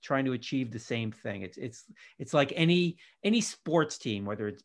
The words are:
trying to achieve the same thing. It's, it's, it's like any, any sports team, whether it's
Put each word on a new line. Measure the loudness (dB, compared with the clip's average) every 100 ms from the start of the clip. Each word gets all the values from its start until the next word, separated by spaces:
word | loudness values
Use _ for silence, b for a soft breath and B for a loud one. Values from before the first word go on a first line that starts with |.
trying | -2 0
to | 2
achieve | 0 -2 -2 -2
the | -6
same | -4 -2 -2
thing. | -4 -8 -6
It's, | -8 -10
it's, | -10 -12 -18 B B -14
it's | 0
like | 2 2
any, | 4 4 4 2 -2 b b
any | 0 2
sports | 0 -4 0 2 2 -2
team, | -4 -4
whether | -4 -4 -4
it's | -6